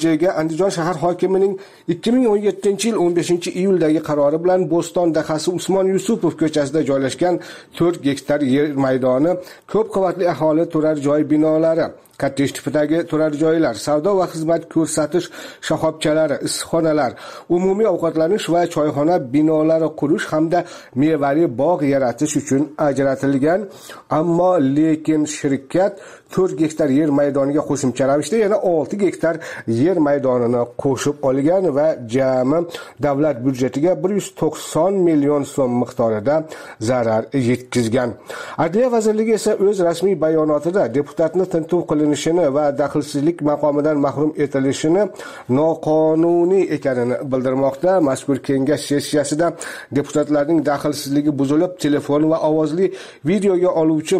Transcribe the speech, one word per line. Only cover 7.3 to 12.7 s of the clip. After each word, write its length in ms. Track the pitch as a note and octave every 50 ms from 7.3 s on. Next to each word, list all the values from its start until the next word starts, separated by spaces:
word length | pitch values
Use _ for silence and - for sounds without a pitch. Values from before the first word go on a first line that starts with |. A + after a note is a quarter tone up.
| F3+ E3 - - - - - - -
to'rt 240 | - E3+ F3 E3+ D3 B2+
gektar 340 | C#3 C#3 C#3 - - D3 D3 D3 C3 B2+
yer 180 | C#3+ D3 D#3 C#3+ C3+ C#3
maydoni 520 | C3+ C3 C3 B2 B2+ B2+ C3 D3 E3+ F3+ F3+ - - - - _ - -
ko'p 200 | G3 A3 G#3+ -
qavatli 300 | G3+ F#3+ F3 E3+ F3 F3+ F3 E3
aholi 300 | B2 D#3 D#3 D3+ D#3 E3+ E3 -
turar 240 | D#3 D3+ D#3 D#3 D3 C3+
joy 160 | C#3+ D3 D3+ D#3 C3+
binolari, 560 | D3+ D3+ D#3 D#3 D#3 D#3 E3 E3 E3 E3 D3 - - - - _ _ _
kottej 300 | D3+ C#3 C#3 - C#3 C3+ -
tipidagi 420 | - - C#3+